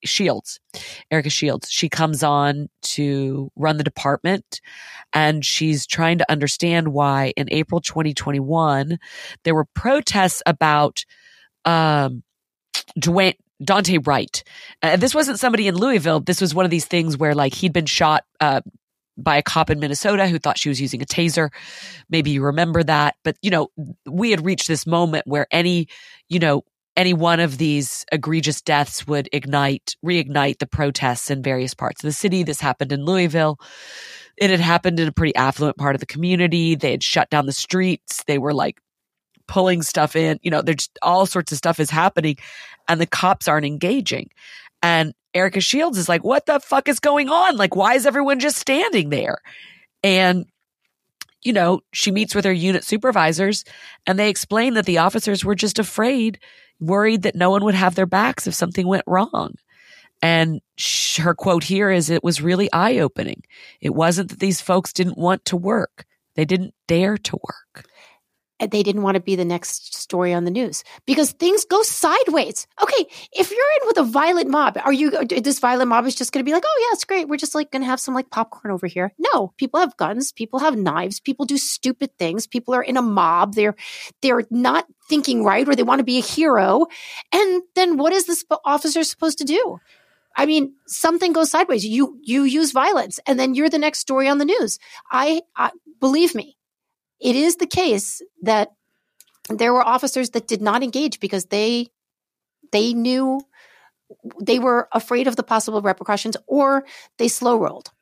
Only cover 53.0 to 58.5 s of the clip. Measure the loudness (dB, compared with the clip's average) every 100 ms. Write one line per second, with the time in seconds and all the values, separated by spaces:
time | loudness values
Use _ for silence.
53 | 2 2 2 2 0 -2 -8 -20 -20 -14
54 | -4 0 0 0 -2 0 2 0 2 2
55 | 2 0 -2 -2 0 0 0 -2 -4 0
56 | 0 2 0 -4 -16 -20 _ _ -2 2
57 | 2 2 0 2 2 4 2 4 2 2
58 | 0 2 0 -2 -6